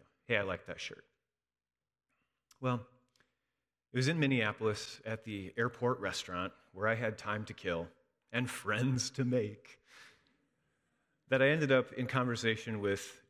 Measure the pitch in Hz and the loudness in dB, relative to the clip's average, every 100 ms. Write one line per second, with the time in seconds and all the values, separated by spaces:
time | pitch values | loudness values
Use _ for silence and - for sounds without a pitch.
0 | _ _ - 110 98 87 - 87 - - | _ _ -2 0 0 -4 -8 -10 -12 -14
1 | - _ _ _ _ _ _ _ _ _ | -20 _ _ _ _ _ _ _ _ _
2 | _ _ _ _ _ _ 127 120 - _ | _ _ _ _ _ _ -2 -2 -4 _
3 | _ _ _ _ _ _ _ _ _ 123 | _ _ _ _ _ _ _ _ _ -2
4 | 131 165 139 127 107 104 110 104 - - | 0 2 4 4 2 2 0 0 -6 -10
5 | 110 110 - 104 92 - 117 - 120 123 | -8 -8 -6 -8 -6 -2 -2 0 0 0
6 | 101 - - 90 92 - _ 95 107 113 | -2 -4 -4 -4 -4 -8 _ -2 0 2
7 | 113 107 107 107 104 110 95 85 85 - | 0 -4 -4 -6 -6 -8 -4 -2 -4 -12
8 | _ _ _ 117 123 - 98 104 127 123 | _ _ _ -4 -2 -4 -2 0 2 0
9 | - - 123 123 104 107 - - _ - | -2 -2 0 0 0 -6 -18 -20 _ -20
10 | - - _ _ _ _ _ _ _ _ | -20 -20 _ _ _ _ _ _ _ _
11 | _ _ - 131 135 156 147 131 120 - | _ _ 0 4 6 6 6 4 4 -2
12 | 120 131 123 117 113 110 - 110 101 98 | -2 0 0 2 0 0 -2 -2 0 0
13 | - - _ | -4 -16 _